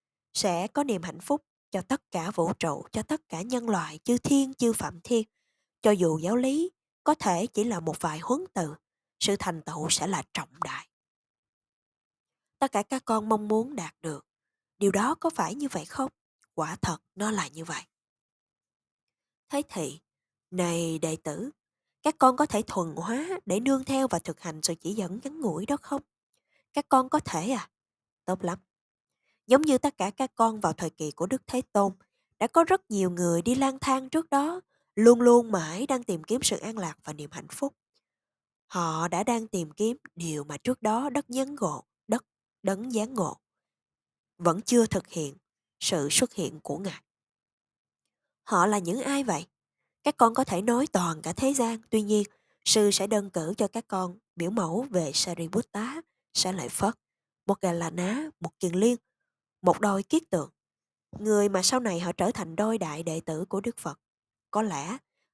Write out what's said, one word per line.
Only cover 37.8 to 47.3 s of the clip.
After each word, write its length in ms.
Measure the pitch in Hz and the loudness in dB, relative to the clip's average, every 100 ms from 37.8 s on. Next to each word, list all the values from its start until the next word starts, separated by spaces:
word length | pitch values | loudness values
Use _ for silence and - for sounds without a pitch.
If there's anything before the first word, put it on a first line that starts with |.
| _ _ _ _ _ _ _ _ _ | _ _ _ _ _ _ _ _ _
Họ 420 | 180 170 160 170 | -4 -4 -2 -2
đã 140 | 170 | -2
đang 240 | 220 233 220 | 0 -2 -2
tìm 240 | 185 160 | -6 -6
kiếm 260 | 151 214 247 - | -2 -2 -2 -10
điều 300 | - 170 151 | -10 -6 -6
mà 120 | 147 143 | -6 -8
trước 260 | - 262 | -4 -2
đó 280 | 220 220 285 | 0 -2 -2
đất 140 | 262 285 | -4 -4
giáng 260 | 247 269 | -4 -4
ngộ, 300 | 285 190 143 - _ - | -4 -4 -4 -12 _ -4
đất 160 | 233 - _ _ _ | -4 -4 _ _ _
đấng 260 | 202 196 247 | -4 -4 -2
giáng 240 | 233 214 | -4 -2
ngộ 220 | 262 160 - _ _ _ _ _ _ _ _ _ - | -2 -4 -4 _ _ _ _ _ _ _ _ _ 0
vẫn 220 | 175 170 | 2 2
chưa 260 | - 240 220 | 2 4 4
thực 220 | 185 - | 0 -6
hiện 280 | - 147 139 _ _ _ - | -8 -8 -10 _ _ _ -6
sự 280 | - 180 143 | -2 0 0
xuất 240 | 151 254 | 2 0
hiện 260 | - 147 151 | -2 -6 -6
của 180 | - 147 | -8 -8
Ngài. 240 | 196 - _ _ _ | -8 -10 _ _ _